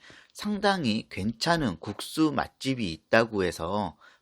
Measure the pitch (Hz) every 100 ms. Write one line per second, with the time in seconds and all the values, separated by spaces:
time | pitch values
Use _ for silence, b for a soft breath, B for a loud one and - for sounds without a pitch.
0 | B B B - 208 202 202 196 127 107
1 | - - 101 - 165 170 127 82 - -
2 | - - 156 127 - - 135 127 95 80
3 | - 113 117 104 90 - 82 104 95 -
4 | b b